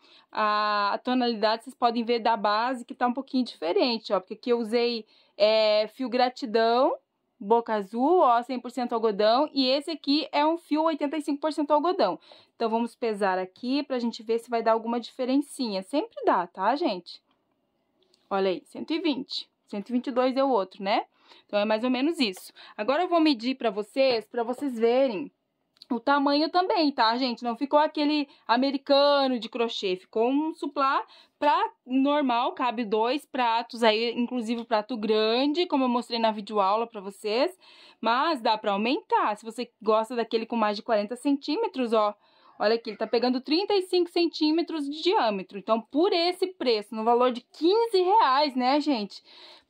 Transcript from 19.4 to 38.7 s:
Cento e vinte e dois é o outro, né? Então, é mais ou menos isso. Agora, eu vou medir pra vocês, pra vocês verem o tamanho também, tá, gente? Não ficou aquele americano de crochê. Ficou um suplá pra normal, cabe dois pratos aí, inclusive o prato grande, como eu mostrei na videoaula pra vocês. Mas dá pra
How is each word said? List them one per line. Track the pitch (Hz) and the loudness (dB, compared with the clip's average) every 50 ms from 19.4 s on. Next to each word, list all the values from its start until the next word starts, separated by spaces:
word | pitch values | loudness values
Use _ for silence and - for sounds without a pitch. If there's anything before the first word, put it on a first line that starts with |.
| - _ _ _ _ - | -12 _ _ _ _ -12
Cento | - 208 196 - | -12 -10 -8 -4
e | 233 | -4
vinte | 254 - 294 | -4 -4 -2
e | |
dois | 233 254 254 269 240 | -2 0 0 0 2
é | 269 269 | 0 0
o | 277 | 2
outro, | 254 202 190 185 - - 196 | 2 0 0 -2 -8 -8 -4
né? | 190 220 - - - _ _ _ _ - _ _ | -2 -2 -2 -2 -6 _ _ _ _ -20 _ _
Então, | - 208 208 | -4 -2 -2
é | 208 | 0
mais | 214 220 220 233 | 0 0 0 0
ou | 254 | 0
menos | 254 247 269 320 339 339 | 0 0 0 0 0 0
isso. | 254 202 185 - - - - - - - - | -2 -2 -2 -6 -14 -20 -20 -20 -20 -16 -10
Agora, | - 214 226 262 320 370 | -8 -2 -2 0 0 0
eu | 320 | 2
vou | 339 330 | 2 2
medir | 320 311 285 214 226 254 262 | 4 4 2 0 -2 -6 -4
pra | - 240 233 | -2 -2 -4
vocês, | 185 208 202 - - 277 269 262 240 220 208 | -2 -4 -6 -4 0 2 2 2 2 0 -4
pra | _ - 240 226 | _ -6 -4 -4
vocês | 226 247 - 294 277 247 220 | -4 -4 -6 -4 -6 -2 0
verem | 226 233 240 262 277 262 214 175 135 - _ _ _ _ _ _ _ _ _ - - - | 2 2 4 4 2 2 0 -4 -8 -10 _ _ _ _ _ _ _ _ _ -16 -8 -6
o | 240 233 | -6 -4
tamanho | - 277 285 285 277 285 285 294 311 320 | 0 0 2 2 2 2 2 2 2 2
também, | 330 359 370 370 440 359 311 277 | 0 0 0 2 2 2 2 0
tá, | 285 - 226 220 233 247 | 2 2 2 2 2 0
gente? | 269 247 233 - 247 | -2 -4 -4 -4 -6
Não | 240 233 | -6 -6
ficou | - 285 269 294 294 | -4 -2 2 2 4
aquele | 302 302 302 311 294 285 302 302 277 - - _ _ | 2 2 0 0 0 0 0 0 -2 -4 -8 _ _
americano | - 226 247 262 277 262 269 - - 277 277 285 285 285 285 269 262 254 233 | 0 0 2 2 0 -2 -2 0 2 4 4 4 4 4 4 2 0 0 -2
de | 208 226 | -6 -6
crochê. | - 233 233 233 233 - 220 190 185 | -4 -4 -4 -4 -4 -4 -4 -4 -4
Ficou | 185 - _ - 220 226 247 | -4 -6 _ -2 0 0 2
um | 277 285 311 320 320 | 2 0 0 -2 -4
suplá | - - 285 - 294 269 269 285 359 - - - - - _ _ - | -6 -8 -8 -4 -2 0 0 0 -2 -4 -6 -14 -20 -20 _ _ -2
pra | 294 294 302 359 427 453 - _ - | 2 2 4 4 2 -2 -4 _ -8
normal, | 247 254 269 269 285 285 302 294 254 233 233 254 311 381 | -2 0 2 2 2 2 2 2 0 0 0 0 -2 -2
cabe | - 269 240 220 226 247 | -2 -4 -4 -2 -4 -4
dois | 196 214 214 220 240 277 294 - | -2 0 0 0 0 -2 -4 -6
pratos | _ - 262 247 233 226 233 240 - - 220 233 | _ -4 -2 0 0 0 -2 -4 -6 -4 2 4
aí, | 220 214 220 233 240 - 240 | 4 4 4 0 -2 -2 -2
inclusive | 240 233 247 254 220 220 240 233 226 | -2 -2 -2 -4 -4 -4 -4 -6 -4
o | |
prato | - 233 214 208 - 262 | -2 -2 -2 -2 -2 -6
grande, | 214 208 214 214 214 220 220 226 247 277 294 302 349 359 | -4 -2 0 0 2 2 2 0 0 0 0 0 -2 -2
como | 359 311 269 262 | 0 0 0 0
eu | 247 | 0
mostrei | 240 247 233 - 233 233 | 0 -2 -4 -4 -4 -2
na | 226 220 | 0 0
videoaula | 214 220 202 - 220 214 185 190 208 226 233 | 0 -2 -6 -6 -2 0 2 2 2 0 -2
pra | 226 - 214 | -4 -8 -12
vocês. | 185 202 196 - - 208 208 240 294 359 - _ _ - - - - - - - | -12 -14 -12 -8 -6 -2 0 0 0 -2 -4 _ _ -20 -20 -20 -20 -20 -14 -6
Mas | - 226 233 254 294 339 320 247 | -2 0 0 0 0 0 -2 -2
dá | 220 233 220 | 0 0 0
pra | 208 - 214 | 0 0 -2